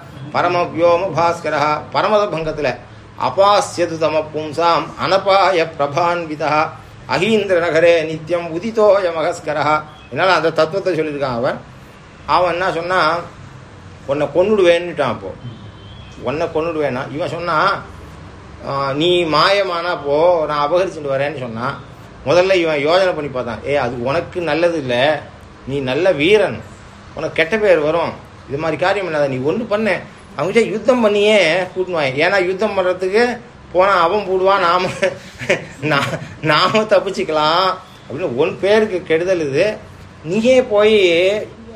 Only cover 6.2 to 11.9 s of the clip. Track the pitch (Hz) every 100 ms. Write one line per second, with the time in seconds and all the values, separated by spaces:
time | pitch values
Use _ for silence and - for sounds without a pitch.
6.2 | 156 151 151 151 - - - - - 139
7.2 | 208 220 196 175 170 151 170 170 156 160
8.2 | 156 170 170 160 220 220 208 196 180 165
9.2 | 160 175 156 151 143 151 - - - 135
10.2 | 185 170 160 156 160 190 185 156 151 143
11.2 | 135 117 139 233 - - -